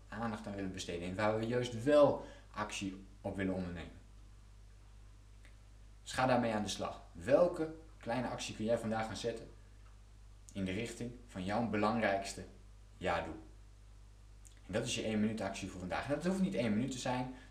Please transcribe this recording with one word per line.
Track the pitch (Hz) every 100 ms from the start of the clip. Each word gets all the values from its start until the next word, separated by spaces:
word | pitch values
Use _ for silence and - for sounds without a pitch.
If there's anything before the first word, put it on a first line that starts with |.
| -
aandacht | 104 117 107 104
aan | 98
willen | 95
besteden | 92 - 87 87
en | 92
waar | 107 107
we | 113
juist | 123 120 113
wel | 131 147 139 - - - -
actie | - 104 - 95 95 - -
op | 101 95
willen | 95
ondernemen. | 92 90 87 80 - - - - - - - - - - - - - - - - - - - - -
Dus | -
ga | - 127
daarmee | 120 117
aan | 107
de | 98
slag. | - 90 - -
Welke | 85 92 147 175 160 160 - - -
kleine | 117 123 117
actie | 117 - 104
kun | 110
jij | 117
vandaag | 110 110 110
gaan | 92
zetten | 117 117 - - - - - - - - - - -
in | 98 92
de |
richting | 95 117 - 120 - -
van | 98
jouw | 92 107 113
belangrijkste | 104 107 117 104 98 - - 92 - - - - -
ja-doel? | 87 85 - - - - - - - - - - - - - - -
En |
dat | 101 127
is | 117
je |
één | 110 107
minuut | 107 104
actie | 98 - 95
voor | 92
vandaag. | 90 78 117
En | 147
dat | 175
hoeft | 190
niet | 185
één | - 120
minuut | 104 135
te | -
zijn, | 127 123 - - -